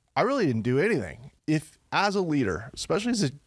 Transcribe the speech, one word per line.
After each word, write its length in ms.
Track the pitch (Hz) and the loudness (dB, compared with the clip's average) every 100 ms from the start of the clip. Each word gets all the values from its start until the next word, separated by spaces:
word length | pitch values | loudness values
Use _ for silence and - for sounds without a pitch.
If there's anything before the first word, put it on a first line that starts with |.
| _ | _
I 80 | - | 0
really 240 | 208 277 170 | 2 2 2
didn't 160 | 113 | 0
do 160 | 110 131 | 2 2
anything. 540 | 202 170 87 - - _ - | 2 0 -4 -12 -20 _ -2
If, 320 | 151 - - - | -2 -2 -20 -4
as 220 | 160 202 | 0 2
a 60 | 196 | 0
leader, 500 | 175 147 104 82 120 | 0 0 0 -2 -6
especially 360 | - - 202 240 | -10 -2 -2 0
as 100 | 233 | 0
a 60 | 143 143 | 0 -2